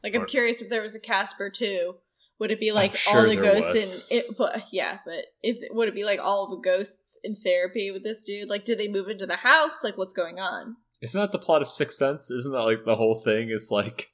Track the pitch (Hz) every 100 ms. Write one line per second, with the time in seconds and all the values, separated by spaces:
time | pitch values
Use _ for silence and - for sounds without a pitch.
0 | 262 226 - 262 233 233 202 233 214 220
1 | - 196 208 - 196 - 214 190 175 185
2 | _ _ _ _ 214 214 214 208 196 202
3 | 202 208 220 214 202 202 - 220 196 185
4 | - 240 - 214 214 - - 180 104 196
5 | - 165 - _ 208 240 - 220 220 175
6 | 208 196 - 202 196 185 185 185 202 -
7 | - - - 208 190 180 180 214 196 190
8 | 208 220 - 202 202 202 202 214 208 202
9 | 190 202 180 175 247 320 302 - 220 202
10 | 190 - 165 175 185 95 226 233 _ _
11 | 113 196 202 202 - 156 139 - 147 -
12 | 139 147 - 123 135 131 113 110 113 110
13 | 110 113 120 107 113 110 - 104 104 -
14 | -